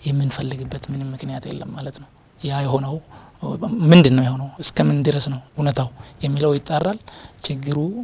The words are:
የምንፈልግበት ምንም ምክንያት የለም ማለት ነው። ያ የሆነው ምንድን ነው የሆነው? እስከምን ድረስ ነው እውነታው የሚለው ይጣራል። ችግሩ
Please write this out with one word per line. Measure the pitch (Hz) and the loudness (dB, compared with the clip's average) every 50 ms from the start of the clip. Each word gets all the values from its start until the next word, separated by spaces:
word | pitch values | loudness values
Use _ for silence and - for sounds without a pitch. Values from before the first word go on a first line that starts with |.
| - | -4
የምንፈልግበት | 143 139 143 139 131 - - 143 131 131 127 131 127 135 135 - | 0 0 2 2 0 -2 -2 -6 -6 -6 -6 -8 -8 -10 -10 -8
ምንም | - 139 139 135 135 | -8 -6 -6 -6 -8
ምክንያት | 131 131 - 139 131 131 - | -8 -8 -8 -8 -10 -8 -10
የለም | 143 143 139 - - - | -10 -10 -10 -10 -12 -12
ማለት | 143 135 139 - - | -10 -10 -12 -12 -14
ነው። | - - _ _ _ _ _ - | -18 -20 _ _ _ _ _ -10
ያ | - 143 139 139 | -6 -4 -2 -2
የሆነው | 139 131 131 135 135 135 151 160 - - - - - - - - - 143 - - - - 220 233 165 | 0 0 0 0 0 -2 -6 -8 -10 -14 -20 -20 -20 -20 -16 -12 -8 -6 -6 -4 -4 -4 -2 2 6
ምንድን | 151 170 180 156 127 127 | 10 10 10 10 8 6
ነው | 131 127 | 4 2
የሆነው? | 127 131 131 135 139 - - | 2 0 -2 -6 -10 -10 -6
እስከምን | 160 - - - 156 151 147 143 135 | -6 -4 0 2 2 2 2 2 2
ድረስ | 151 143 143 - | 2 0 0 -2
ነው | 147 135 127 - - | -4 -6 -6 -8 -12
እውነታው | - 147 147 143 123 - 131 123 - - - - - - | -6 -2 -2 0 0 0 -2 -4 -6 -12 -20 -20 -14 -6
የሚለው | - 143 139 143 151 151 143 | -4 -2 0 2 2 2 2
ይጣራል። | 143 - - 160 147 - 185 214 226 - - - - - - - - - | 2 0 -2 -2 0 0 0 -4 -4 -10 -18 -20 -20 -20 -20 -20 -8 -6
ችግሩ | - 143 135 135 143 147 147 151 175 208 240 | -6 -6 -4 -4 -4 -2 -2 -2 -2 -4 -6